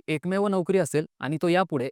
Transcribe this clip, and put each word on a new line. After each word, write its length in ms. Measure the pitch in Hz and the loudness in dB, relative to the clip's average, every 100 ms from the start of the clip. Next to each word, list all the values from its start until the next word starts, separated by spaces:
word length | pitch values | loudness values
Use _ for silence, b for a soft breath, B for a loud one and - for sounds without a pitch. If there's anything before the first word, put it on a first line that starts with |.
| - | -4
एकमेव 400 | 156 175 190 208 | -4 -2 0 0
नोकरी 300 | 190 170 190 | 0 2 2
असेल 280 | 156 147 160 - | 2 0 -2 -6
आणि 180 | 131 156 | -6 -2
तो 60 | - | 2
यापुढे 420 | 175 190 143 127 | 2 2 -2 -4